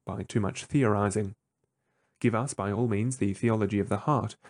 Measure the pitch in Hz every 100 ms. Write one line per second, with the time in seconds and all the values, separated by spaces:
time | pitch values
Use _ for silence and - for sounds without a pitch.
0 | - 95 92 117 98 - - 143 120 104
1 | 101 104 101 - _ _ _ _ _ _
2 | _ - 120 110 139 - 98 101 123 104
3 | 120 127 101 98 117 110 101 101 95 101
4 | 147 139 110 -